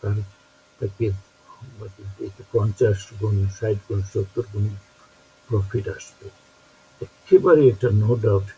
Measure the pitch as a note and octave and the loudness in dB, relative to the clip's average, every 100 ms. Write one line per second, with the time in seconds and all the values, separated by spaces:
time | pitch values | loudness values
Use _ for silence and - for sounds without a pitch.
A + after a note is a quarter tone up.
0 | G#2 G#2 G2 - _ _ _ _ A2 G2 | -4 -4 -4 -14 _ _ _ _ -8 -4
1 | A2+ G2 - _ - - C3 A#2 G#2+ - | -4 -4 -10 _ -20 -20 -20 -18 -20 -16
2 | G2+ - G#2+ - - A2+ G#2+ G2+ A2+ G2+ | -18 -12 -12 -12 -6 -2 -2 2 2 2
3 | - G#2 G#2+ G2+ G2 G2 G#2+ G#2 - G2+ | -4 -6 -2 0 0 -2 -4 -4 -4 -6
4 | G2 G#2+ G2 - G#2+ G#2 G#2 G2+ - _ | -4 -4 -4 -6 -6 -4 -4 -4 -16 _
5 | - _ _ _ - A2 G2 A#2 G2 - | -20 _ _ _ -4 -2 -2 -4 -6 -10
6 | - - G2+ - _ _ _ _ _ _ | -16 -20 -20 -20 _ _ _ _ _ _
7 | - - - F#3+ F#3 D#3 C#3 G#2 B2 G#2 | -18 -18 4 4 6 6 6 4 2 2
8 | G#2+ A#2 A2 G2 G2 | 2 2 2 0 -2